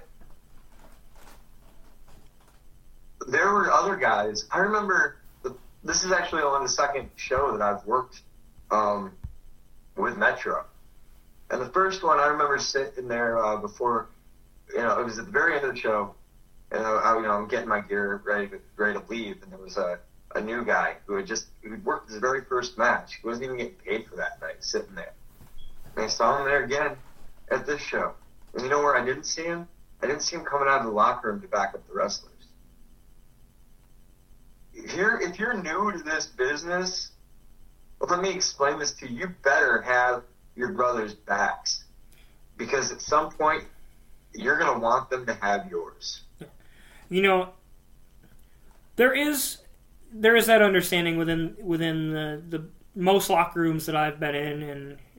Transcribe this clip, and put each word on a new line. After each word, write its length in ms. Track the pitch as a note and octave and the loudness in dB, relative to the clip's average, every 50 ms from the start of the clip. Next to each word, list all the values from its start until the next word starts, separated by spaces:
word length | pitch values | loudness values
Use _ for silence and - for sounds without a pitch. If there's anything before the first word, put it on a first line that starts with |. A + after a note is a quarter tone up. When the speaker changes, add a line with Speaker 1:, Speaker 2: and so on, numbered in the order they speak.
| - - - - - - - - - - - - - - - - - - - - - - - - - - - - - - - - - - - - - - - - - - - - - - - - - - - - - - - - - - - - - - - - - | -14 -18 -20 -20 -18 -18 -18 -20 -20 -20 -20 -20 -20 -20 -20 -20 -20 -20 -20 -20 -20 -20 -20 -20 -20 -20 -20 -20 -20 -20 -20 -20 -20 -20 -20 -20 -20 -20 -20 -20 -20 -20 -20 -20 -20 -20 -20 -20 -20 -20 -20 -20 -20 -20 -20 -20 -20 -20 -20 -20 -20 -16 -14 -12 -6
Speaker 1:
there 260 | - - - F3+ G3+ G#3 | 0 2 2 4 4 4
were 180 | G3+ F#3 F3 | 4 4 4
other 240 | D3 D3+ F3 G3 - | 4 4 4 2 0
guys. 480 | - B2 A2+ - G#2 G#2 G#2+ G#2 - - - | 2 2 2 2 2 2 0 -2 -4 -6 -2
I 80 | - E3+ | 0 0
remember, 580 | A3 G#3 G#3+ G#3+ G3+ G3 F#3 F3 - - - - - - - - | 2 2 2 0 2 2 2 4 2 2 0 -6 -20 -20 -14 -10
the, 120 | - B2+ C3 - - - - - | -10 -10 -10 -12 -18 -20 -20 -10
this 220 | - D#3 D#3+ - - | -4 -2 -2 0 2
is 80 | F3+ | 2
actually 300 | F#3 E3 - - E3+ D#3+ | 2 2 0 0 0 0
on 200 | D3 C#3+ C3+ C3+ | 2 2 2 2
the 60 | C3+ B2+ | 0 0
second 400 | - - D3 C#3+ C#3 C3+ A#2 - - | 0 0 0 0 0 -2 -6 -8 -12
show 400 | - - - C3+ C3 C#3 C3+ A2 | -8 -4 -2 0 2 2 2 0
that 60 | G#2 | 0
I've 240 | G#2 G2+ G2+ G2+ - | 0 0 0 -2 -2
worked, 340 | G2+ A#2+ B2+ - - - - - - - - - - - - - - | 0 0 0 0 -2 -12 -20 -20 -20 -20 -20 -20 -20 -20 -12 -4 0
um, 420 | G#2+ G#2+ G#2+ G#2 G#2 G2+ G2 F#2+ - - - - - - - - - - - - - - - - - | 2 2 2 2 0 -2 -4 -10 -12 -12 -12 -12 -12 -14 -18 -20 -20 -20 -20 -20 -20 -20 -20 -10 -6
with 220 | F#2+ G2 - - G2+ | -4 -2 -2 0 2
Metro. 480 | G#2+ - - - - - - - - - - - - - - - - - - - - - - - - - | 2 2 2 0 -2 -2 -2 -4 -4 -8 -16 -20 -20 -20 -20 -20 -20 -20 -20 -20 -20 -20 -20 -16 -8 -4
And 120 | - B2 | -4 -4
the 80 | B2+ B2 | -2 0
first 320 | - F#3 F#3+ F#3+ F#3+ - | 2 2 2 2 0 0
one, 160 | E3+ D#3+ D3+ D3 | 2 2 4 4
I 60 | C#3+ | 4
remember 320 | D3 D3 D3+ D3 C#3+ C3+ B2+ | 4 4 2 2 2 2 0
sitting 500 | - - - C3+ C3+ - - C3 B2 A#2+ | 0 0 0 0 -2 -2 -6 -8 -6 -4
there, 340 | A#2 A#2 A#2+ A#2 A2+ A2+ | -2 0 0 0 0 2
uh, 140 | A2 G#2+ G#2+ | 2 0 0
before 520 | G#2 G#2 G2+ - - B2 A#2+ A#2 A2 G#2+ - - - - - - - - - - - - - | -2 -4 -8 -4 -2 0 0 0 0 -2 -6 -14 -20 -20 -20 -20 -20 -20 -20 -20 -20 -12 -6
you 80 | - - | -4 0
know, 200 | A#2 A2+ - A2+ | 0 2 2 0
it 60 | A#2+ | -2
was 140 | A#2 G#2+ - | -4 -6 -8
at 80 | F#2 | -6
the 60 | F#2+ | -2
very 240 | G2+ - - - D3+ | 0 2 2 2 2
end 80 | C#3+ C#3+ | 0 -2
of 100 | C3 B2 | -2 -4
the 60 | - | -2
show, 340 | - A2+ G#2+ G#2 G2+ G2 - - - _ - - - - - - - - | -2 0 0 0 -2 -4 -8 -18 -20 _ -20 -20 -20 -20 -20 -20 -12 -6
and 140 | - G#2+ A2 | -4 -2 0
I, 60 | A2 | 0
I, 260 | G#2+ G#2+ G#2+ A2+ A2+ | 0 2 4 2 2
you 60 | A2 | 2
know, 100 | A2 G#2+ | 2 0
I'm 160 | G#2 G#2 G#2+ G#2 | 0 0 -2 -2
getting 200 | B2+ A2+ F#2+ A2+ | -2 -2 0 0
my 120 | G#2+ G2+ | -2 -2
gear 420 | G2+ G2 G2+ G#2 G2+ G2+ G2+ G2 - | -2 -2 -2 -2 0 -2 -2 -2 -2
ready 240 | G#2 G#2 G#2 G2+ G2+ | -2 0 0 -2 -4
to, 120 | G2 F#2+ - - - | -8 -14 -18 -8 -4
ready 220 | - G#2 G#2 G2+ G2 | 0 0 0 0 -2
to 60 | - - | -6 -8
leave, 340 | A2 A#2 A2 G2+ F#2 - | -8 -8 -8 -8 -10 -12
and 100 | - F#2+ | -16 -20
there 60 | F#2 F#2+ | -18 -18
was 180 | F#2+ F#2 F#2 | -14 -8 -4
a, 220 | G2+ F#2+ F2+ F2+ - - - - - - - - | -2 -2 -2 -4 -6 -10 -18 -20 -20 -12 -8 -6
a 60 | A2 | -4
new 240 | G#2+ A2 A#2 A#2+ A#2+ | -4 -4 -4 -4 0
guy 320 | G#2 G2+ - - G2+ G2+ - - | 0 2 2 2 0 -4 -6 -6
who 80 | - G2+ | -4 -4
had 120 | G2 F#2+ | -4 -4
just, 200 | F#2 A2+ A2 - - - - | -4 -6 -6 -6 -10 -16 -18
who'd 220 | - G#2+ A2 G#2 G2 | -16 -14 -12 -6 -4
worked 260 | A#2 - A2 - - | -4 -4 -4 -4 -10
his 80 | A2 G#2+ | -6 -2
very 240 | G#2+ C3+ C3+ C3+ | 0 0 0 -2
first 340 | B2+ - B2+ B2 A#2+ - - A2+ | -2 -2 -2 -2 -2 -2 -2 0
match. 380 | A#2 A#2+ - - - - - - | 2 2 2 0 -2 -8 -14 -10
He 60 | - | -8
wasn't 180 | A2+ A#2 A#2+ C3 | -6 -6 -6 -6
even 120 | C3 B2+ B2 | -6 -6 -6
getting 160 | C3+ - - | -8 -8 -10
paid 320 | - - F#2+ G#2 A2 - | -10 -6 -4 -4 -4 -4
for 100 | - - | -8 -8
that 240 | - - - - - | -8 -6 -8 -8 -8
night, 160 | - D#2+ - - - | -12 -12 -10 -10 -6
sitting 300 | - - G#2+ - - - | -4 -4 -4 -4 -6 -12
there. 180 | - - - - - - - - - - - - - - - - - - - - | -14 -14 -14 -14 -18 -20 -20 -20 -20 -18 -14 -10 -10 -8 -8 -10 -10 -12 -10 -6
And 80 | - A2 | -6 -4
I 40 | G#2+ | -2
saw 300 | - - A#2 A#2 C3+ C#3 | 0 2 2 2 2 2
him 60 | C3+ | 2
there 180 | C3+ C#3 C#3 B2 | 2 2 2 2
again 320 | A#2+ C#3 C#3+ D3+ C#3+ - - - - - - - - - - - - | 0 0 0 0 -2 -4 -8 -16 -18 -16 -14 -14 -14 -14 -10 -4 -2
at 160 | - C3 - | -2 -2 -2
this 140 | C#3+ D3 C#3+ | -2 -6 -6
show. 340 | - - - C#3+ C#3+ D#3 - - - - - - - - | -6 -4 -4 -2 -2 -4 -6 -8 -20 -20 -20 -20 -16 -12
And 100 | - - | -8 -4
you 60 | B2 C3 | -2 0
know 140 | D3 D3 | 2 2
where 140 | D3 C#3+ C3+ | 4 2 2
I 80 | B2 A#2+ | 2 0
didn't 200 | B2+ C3+ D3 - | -2 -4 -4 -6
see 200 | - - D#3+ E3 | -8 -6 -6 -4
him? 240 | E3+ E3+ E3+ F3 - - - - - - - | -6 -6 -6 -8 -12 -18 -20 -20 -20 -10 -6
I 40 | - | -4
didn't 160 | B2 D3 D3+ | -2 -2 -2
see 120 | - - E3+ | -4 -4 -4
him 80 | E3 - | -6 -6
coming 240 | - C#3+ C#3+ C#3 C#3 | -2 0 2 4 4
out 120 | C3+ B2 | 4 2
of 60 | A2+ | 2
the 60 | A2+ | 2
locker 360 | G#2 G#2 G#2+ A#2+ A#2+ - - A2 | 2 4 4 4 2 0 -2 -4
room 120 | G2+ G2+ | -4 -6
to 80 | G2 - | -4 -2
back 260 | - G2+ G2 - - | -2 0 0 -2 -4
up 120 | G2 - | -8 -12
the 80 | - F#2+ | -6 -2
wrestlers. 380 | F#2+ F#2+ G2+ - - - - - - - - - - - - - - - - - - - - - - - - - - - - - - - - - - - - - - - - - - - - - - - - - - - - | -2 -2 -2 -2 -6 -10 -14 -20 -20 -20 -20 -20 -20 -20 -20 -20 -20 -20 -20 -20 -20 -20 -20 -20 -20 -20 -20 -20 -20 -20 -20 -20 -20 -20 -20 -20 -20 -20 -20 -20 -20 -20 -20 -20 -20 -20 -20 -20 -20 -20 -20 -20 -20 -20 -20
If 220 | - A#2+ - - - | -18 -16 -12 -6 -2
you're, 240 | E3+ G3 A3 - - | 2 2 4 2 2
if 180 | - F3 - - | 0 -2 -2 -2
you're 160 | A3 B3 A#3+ | -2 -2 -2
new 380 | G3 E3 D#3 E3 F#3 G3+ G#3 | -2 -2 -2 0 0 0 0
to 60 | F#3+ E3 | -2 -4
this 240 | D3+ D3+ D#3 D#3 - | -4 -2 -2 -2 -2
business, 840 | - - - B2+ B2+ D3 D3 E3 E3+ F3 F3+ F#3 F#3 - - - - - - - - - - - - - - - - - - - - - - | -4 -2 0 0 0 0 -2 -2 -2 -2 -2 -2 -2 -4 -6 -8 -10 -14 -20 -20 -20 -20 -20 -20 -20 -20 -20 -20 -20 -20 -20 -20 -20 -10 -4
well, 100 | - - | -2 0
let 100 | F3+ F3 | 0 0
me 140 | F#3+ G3 F3 | 0 0 -2
explain 440 | - - - - - C#3 C#3 D3+ D#3 | -2 -2 -2 0 0 0 0 0 0
this 120 | D3 C#3 - | -4 -6 -6
to 140 | - C#3 B2 | -8 -10 -8
you. 100 | A#2+ A#2+ | -8 -6
You 140 | F#3 F#3 - - | -6 -8 -6 0
better 400 | - - - - - B2+ A#2+ A#2 | 2 4 4 4 4 4 2 2
have 420 | A#2 B2 B2 B2 B2 B2 B2 A#2+ - - - - - - - | 2 2 4 4 4 4 2 -2 -4 -10 -20 -20 -20 -14 -8
your 160 | A#2+ B2 A#2 | -4 -4 -2
brother's 420 | G2+ A#2+ B2 A#2+ A#2+ A2+ G#2+ G#2 G2 | 0 2 2 2 2 0 -2 -4 -8
backs. 680 | - - G#2 G2+ G2+ G2+ - - - - - - - - - - - - - - - - - - - - - - | -8 -4 -2 0 0 0 0 -2 -4 -6 -6 -6 -6 -10 -18 -20 -20 -20 -20 -20 -20 -20 -20 -20 -20 -20 -16 -10
Because 340 | - A#2 G#2+ C#3 C3+ B2 A#2 | -10 -6 -2 0 0 0 -2
at 100 | - - | -6 -6
some 300 | - - D3+ D3+ D#3+ E3 | -2 0 2 2 2 0
point, 340 | - - D3+ D3+ D#3 D#3+ - - - - - - - - - - - - - - | -2 0 2 2 2 0 -4 -10 -18 -20 -20 -20 -20 -20 -20 -20 -20 -20 -20 -16
you're 260 | - - G2+ B2+ - - | -10 -4 0 0 2 2
gonna 200 | E3+ - A#2+ A#2 | 2 0 0 0
want 300 | A#2 A#2 B2 C3 B2+ - | 2 2 2 2 0 -2
them 160 | C3 B2 B2 | -4 -4 -2
to 80 | A#2 G#2+ | -4 -4
have 360 | - G#2 G2+ G2+ G2+ F2+ F#2 | -2 0 0 0 0 -2 -4
yours. 520 | F2 E2+ D#2+ D2+ - - - - - - - - - - D3 - - - - - - - - - - - - - | -6 -6 -6 -8 -12 -12 -12 -12 -12 -12 -16 -20 -20 -20 -20 -20 -20 -20 -20 -20 -20 -20 -20 -20 -20 -18 -8 -2
Speaker 2:
You 140 | F3 F#3 | 2 4
know, 280 | G3 G3 F#3+ F#3 F3+ F#3 - - - - - - - - - - - - - - - - - - - - - - - - - - - - - | 6 6 6 4 2 0 -6 -18 -20 -20 -20 -20 -20 -20 -20 -20 -20 -20 -20 -20 -20 -20 -20 -20 -20 -20 -20 -20 -20 -20 -20 -20 -20 -4 4
there 160 | - A#3+ C4 C4 | 6 6 6 6
is, 440 | C#4 C#4+ D4 D4+ C4 - - - - - - - - - - - - - - | 4 2 2 2 0 -2 -4 -6 -10 -16 -20 -20 -20 -20 -20 -20 -20 -20 -16
there 240 | A#3 G#3+ G#3+ A3+ A#3 | 0 4 6 8 8
is 100 | A3+ G#3+ | 8 8
that 160 | A3+ A3+ G#3+ | 10 10 10
understanding 540 | G#3 G3+ F#3+ F3+ E3+ - F#3 F3 E3+ E3 E3 | 10 8 8 6 4 4 2 2 2 2 2
within, 400 | E3 E3+ E3 E3 E3 E3 E3+ - - | 2 2 2 2 0 0 -2 -4 -6
within 520 | A3+ F3+ E3+ D#3+ E3 E3 D#3+ D#3+ D#3 D#3 | -2 0 0 2 2 2 0 0 0 0
the, 300 | D#3 D#3 D#3 D3+ D3+ D3+ E3+ E3+ | -2 -2 -2 -4 -6 -8 -8 -8
the 160 | E3 D#3 D#3 F3 - - - - - | -8 -8 -8 -10 -16 -20 -20 -12 -4
most 360 | G3 F3 F#3 G3 G3 G3 - | 2 4 6 6 6 6 4
locker 300 | F#3+ E3 E3+ E3 - E3+ | 4 4 4 2 2 2
rooms 260 | E3 E3 D#3+ D#3 - | 2 2 2 0 0
that 100 | E3 D#3+ | 0 0
I've 220 | D3+ D3+ D3+ D3 D3+ | 2 2 0 0 -2
been 160 | D#3 D3 C#3+ | -2 -2 -2
in, 280 | C#3+ D3 D3+ D3 D3+ | -2 -2 -2 -4 -4
and 360 | D3+ D3 C#3+ C#3 C#3 C#3 C#3+ - - - - | -6 -8 -8 -10 -10 -12 -14 -16 -20 -20 -20